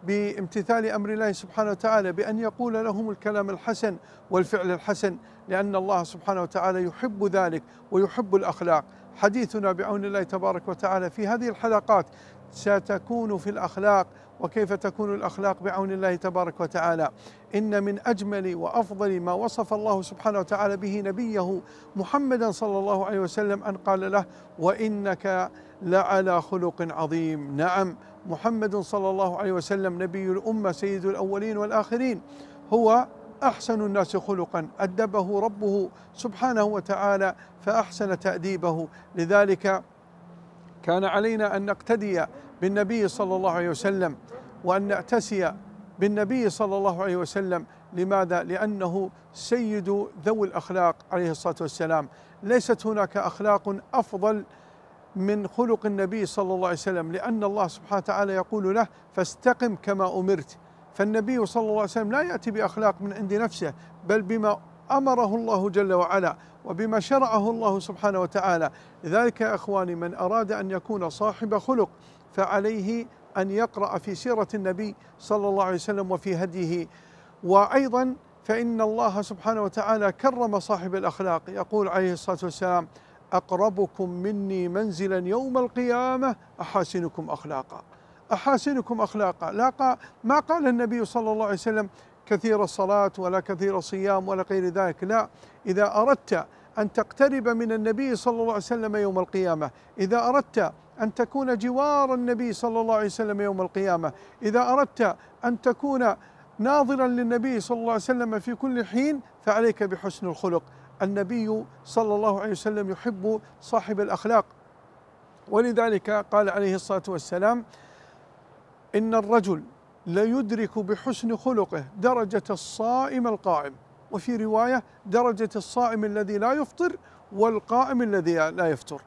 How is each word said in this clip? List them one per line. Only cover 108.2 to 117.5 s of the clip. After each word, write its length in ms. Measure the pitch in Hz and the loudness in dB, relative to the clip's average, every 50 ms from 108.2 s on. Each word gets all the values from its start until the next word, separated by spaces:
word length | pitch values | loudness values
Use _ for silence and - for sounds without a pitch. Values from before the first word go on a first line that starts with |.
| 240 226 220 208 | 0 -2 -2 -4
في 160 | 175 - 247 | -4 -4 -6
كل 300 | - - 269 254 240 226 | -4 -2 -2 0 -2 -2
حين، 360 | 185 196 240 269 294 311 277 - - - - - | -2 0 0 2 2 0 -2 -6 -12 -20 -6 0
فعليك 400 | - 208 220 226 233 214 - 208 | 0 2 4 4 2 2 2 -2
بحسن 440 | 196 185 180 - 196 175 - - | -2 -2 -4 -6 -8 -6 -4 -6
الخلق. 360 | 180 160 - - 190 170 170 - - - - - - - - 196 | -6 -6 -2 -2 0 0 0 -2 -4 -20 -20 -20 -20 -6 -4 -2
النبي 600 | 196 202 202 196 180 233 240 220 214 220 220 226 - - - - | -2 0 -2 -2 -2 -2 -2 -2 -2 -2 -4 -4 -8 -16 -20 -20
صلى 300 | - - 233 226 214 208 | -4 0 0 2 2 2
الله 260 | 208 214 220 196 196 | 2 2 2 2 2
عليه 100 | 196 220 | 0 -4
وسلم 400 | 202 170 - 220 214 208 202 190 | -4 -2 -2 -4 -2 -2 -2 -4
يحب 500 | 190 - - 240 214 190 185 214 220 214 - - - - | -6 -4 -4 -6 -6 -2 -2 -2 -2 -2 -4 -10 -20 -20
صاحب 400 | - - - 226 208 - 214 190 | -8 0 0 0 0 0 -2 -2
الأخلاق، 440 | 202 - - 170 - 214 233 220 196 - - - - - - - - - - - - - - - - - - - - - | 0 -2 -2 -4 0 4 4 4 4 2 -6 -20 -20 -20 -20 -20 -20 -20 -20 -20 -20 -20 -20 -20 -20 -20 -20 -20 -10 0
ولذلك 640 | 214 208 240 247 233 202 233 233 214 190 - - | 2 4 4 4 4 2 2 2 2 0 0 0
قال 400 | 214 208 202 - - 208 208 196 | 0 0 0 2 4 4 4 4
عليه 240 | 175 202 202 196 185 | 2 0 0 0 0
الصلاة 280 | 190 - - 202 190 - - | -2 -2 -2 -2 -2 -2 -4
والسلام: 560 | 190 165 - - - 180 185 214 | -6 -6 -6 -4 -4 2 2 2